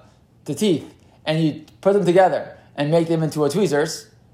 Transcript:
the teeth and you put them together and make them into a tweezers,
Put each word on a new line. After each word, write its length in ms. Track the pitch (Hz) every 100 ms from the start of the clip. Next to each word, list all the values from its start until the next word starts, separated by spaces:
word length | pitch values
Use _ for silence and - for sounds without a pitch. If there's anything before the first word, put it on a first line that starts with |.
| - _ _ _ -
the 100 | 147
teeth 380 | 214 147 - - _ _ -
and 180 | 160
you 220 | 156 131 - -
put 120 | 190
them 120 | 202 175
together 520 | 175 185 127 - - - -
and 120 | 147
make 200 | 170 165
them 140 | 165
into 200 | 156 151
a 60 | 147
tweezers, 580 | 170 185 143 156 - - _ _